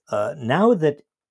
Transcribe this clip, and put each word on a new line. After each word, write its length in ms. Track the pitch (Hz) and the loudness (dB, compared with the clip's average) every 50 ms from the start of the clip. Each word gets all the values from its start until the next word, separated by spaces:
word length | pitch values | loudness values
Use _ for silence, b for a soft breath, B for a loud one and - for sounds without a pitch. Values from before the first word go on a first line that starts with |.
| _ - | _ -6
uh, 260 | 110 104 107 107 151 151 | -4 -4 -4 -4 -6 -8
now 340 | 123 110 135 180 214 233 | -4 -2 0 2 4 2
that 300 | 240 175 156 147 147 - _ _ _ _ _ _ | 2 2 0 -2 -2 -2 _ _ _ _ _ _